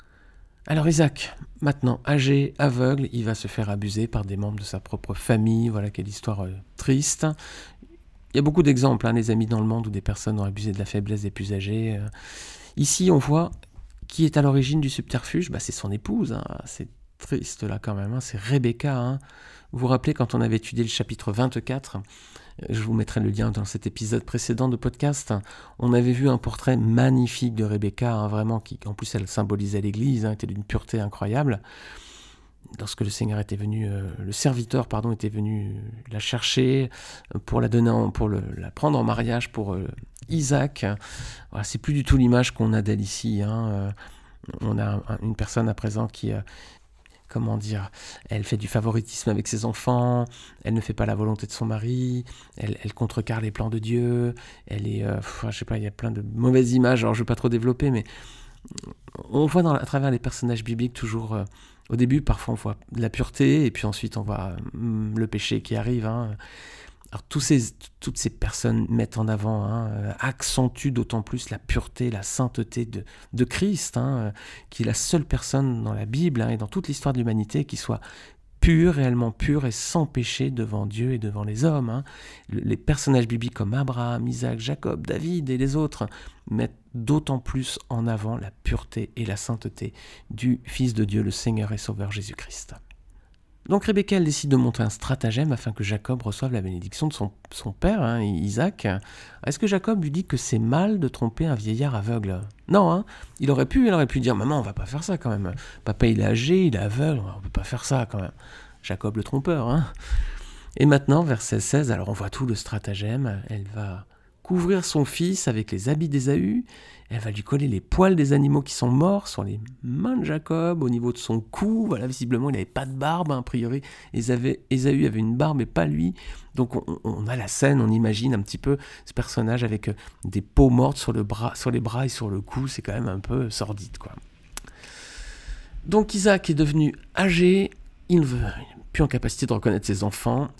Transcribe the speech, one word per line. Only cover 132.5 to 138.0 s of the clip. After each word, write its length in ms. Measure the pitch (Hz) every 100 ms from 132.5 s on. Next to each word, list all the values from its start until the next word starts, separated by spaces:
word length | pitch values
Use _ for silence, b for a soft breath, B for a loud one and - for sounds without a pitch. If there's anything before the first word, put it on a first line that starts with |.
| - 135
C'est 140 | -
quand 100 | -
même 160 | 101 127
un 120 | 95
peu 280 | 101 123 120
sordide, 480 | - 101 101 95 -
quoi. 160 | - - - - - - - B B B B B B B B B B B -
Donc, 280 | 202 214
Isaac 360 | 208 196 190 -
est 40 |
devenu 400 | 147 151 151 151 - - -
âgé. 540 | 190 170 180 190 196 - - -